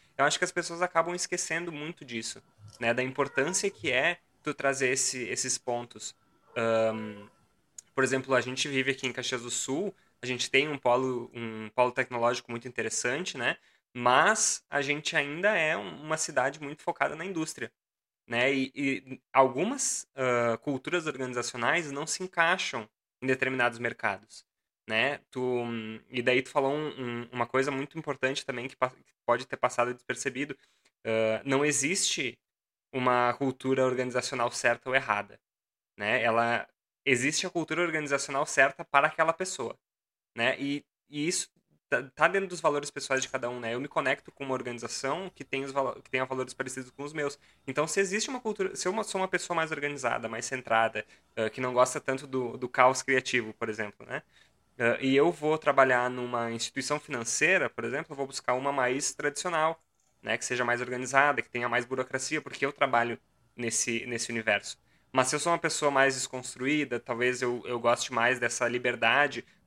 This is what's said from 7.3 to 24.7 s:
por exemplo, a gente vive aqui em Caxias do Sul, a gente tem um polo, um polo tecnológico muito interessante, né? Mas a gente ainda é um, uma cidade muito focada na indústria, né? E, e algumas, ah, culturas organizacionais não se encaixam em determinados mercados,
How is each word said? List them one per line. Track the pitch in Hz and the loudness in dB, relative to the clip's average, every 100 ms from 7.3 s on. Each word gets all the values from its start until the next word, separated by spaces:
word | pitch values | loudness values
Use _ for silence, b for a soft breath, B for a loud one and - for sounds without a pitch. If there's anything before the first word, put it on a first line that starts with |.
| _ _ _ _ - - - | _ _ _ _ -20 -8 0
por | |
exemplo, | 127 131 131 127 | 0 0 2 2
a | |
gente | 120 127 147 | 2 -2 -2
vive | 135 131 | 0 0
aqui | 131 131 | 0 -4
em | |
Caxias | 127 120 123 | -4 -4 -4
do | 120 | -4
Sul, | - - 143 202 b b b | -6 -2 -2 -2 b b b
a | 123 | -6
gente | 123 - | -4 0
tem | 135 151 | 2 2
um | 139 | 0
polo, | 123 127 131 123 117 | 2 2 2 -4 -6
um | 120 117 110 110 | -10 -8 -8 -6
polo | - 123 | 0 2
tecnológico | 131 127 123 117 123 - | 2 -4 0 0 0 -4
muito | 117 123 | -10 -8
interessante, | - 110 - 120 147 180 131 | -6 -4 -2 -2 -2 -4 -4
né? | 123 - b b _ | -2 -4 b b _
Mas | 123 123 135 180 214 - - - | -2 4 6 6 4 2 -2 -4
a | 143 | -2
gente | 139 147 - 151 | -2 -2 -2 -2
ainda | 143 156 202 196 | -2 0 0 2
é | 156 180 | 0 -2
um, | 196 151 | -6 -8
uma | 156 156 | -4 -2
cidade | - 139 131 151 | -2 0 0 -2
muito | 143 151 | -10 -8
focada | - - 143 151 | -6 -2 -2 -2
na | |
indústria, | 185 170 156 - 113 _ _ _ _ _ - | -6 -4 -4 -6 -10 _ _ _ _ _ -4
né? | 120 131 | 2 4
E, | 135 131 | 2 0
e | - 139 123 131 131 _ | -2 -2 -2 -6 -16 _
algumas, | 135 131 123 202 277 - - - 135 | 6 6 4 -2 0 -2 -4 -8 -2
ah, | 131 120 117 113 | 2 4 2 0
culturas | 147 131 147 175 156 | -2 -2 0 -2 -2
organizacionais | 131 127 123 117 123 120 165 151 | -4 -4 -4 -4 -2 0 0 -2
não | 139 156 | -6 -6
se | - | -6
encaixam | 185 175 165 185 - 123 107 _ _ - | -4 2 2 2 -2 -6 -8 _ _ -8
em | 131 | -2
determinados | 131 131 131 120 117 | 0 0 2 0 0
mercados, | 120 - 107 98 - - _ _ _ | -6 -2 -4 -4 -10 -20 _ _ _